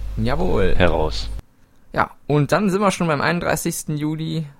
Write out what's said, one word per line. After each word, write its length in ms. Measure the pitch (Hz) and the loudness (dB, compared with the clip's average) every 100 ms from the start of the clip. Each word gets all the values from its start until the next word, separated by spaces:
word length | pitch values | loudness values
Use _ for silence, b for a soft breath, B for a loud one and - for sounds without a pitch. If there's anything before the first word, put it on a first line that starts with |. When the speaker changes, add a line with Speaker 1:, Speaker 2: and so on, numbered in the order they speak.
| - - | -6 -4
Speaker 1:
Jawohl. 560 | 110 147 180 110 92 - | -2 0 0 2 4 6
Speaker 2:
heraus. 540 | 90 82 78 - - - - _ _ _ - | 6 4 0 -2 -6 -8 -12 _ _ _ -6
Speaker 1:
Ja, 180 | - - - - | -2 -2 -4 -2
und 260 | 147 143 | 0 2
dann 180 | 151 208 | 0 0
sind 120 | 185 | 0
wir 80 | 202 | 0
schon 180 | - 170 | 0 0
beim 140 | 143 | 0
einunddreißigsten 760 | 147 170 170 165 170 165 - 151 | -2 -2 -2 -2 -4 -6 -6 -4
Juli 480 | 151 160 160 160 147 | -4 -4 -6 -6 -8